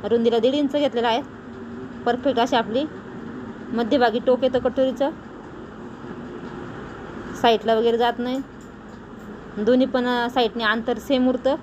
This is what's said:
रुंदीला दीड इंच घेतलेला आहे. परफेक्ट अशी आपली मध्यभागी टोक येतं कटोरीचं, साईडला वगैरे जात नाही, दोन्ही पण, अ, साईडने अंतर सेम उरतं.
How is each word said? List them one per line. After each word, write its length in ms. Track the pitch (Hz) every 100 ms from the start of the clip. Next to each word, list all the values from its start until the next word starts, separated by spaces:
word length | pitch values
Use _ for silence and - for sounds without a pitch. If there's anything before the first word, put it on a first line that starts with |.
रुंदीला 360 | 208 233 233 226
दीड 140 | 233
इंच 200 | 285 285
घेतलेला 340 | 294 285 240 233
आहे. 140 | 233 - - - - - - - - -
परफेक्ट 340 | 240 277 233
अशी 160 | 247 254
आपली 300 | 202 226 311 - - - - - - - -
मध्यभागी 460 | 226 233 285 240 226
टोक 240 | 262 247
येतं 160 | 254 254
कटोरीचं, 500 | 254 247 262 - 277 320 - - - - - - - - - - - - - - - - - - - - - -
साईडला 340 | 240 220 214 220
वगैरे 220 | 233 233
जात 160 | 240 240
नाही, 220 | 240 262 262 - - - - - - - - - - -
दोन्ही 300 | 208 254 262
पण, 180 | 262 247
अ, 240 | 247 240
साईडने 340 | 254 226 233
अंतर 340 | 220 226 226 240
सेम 320 | - 269 254
उरतं. 260 | 247 262 294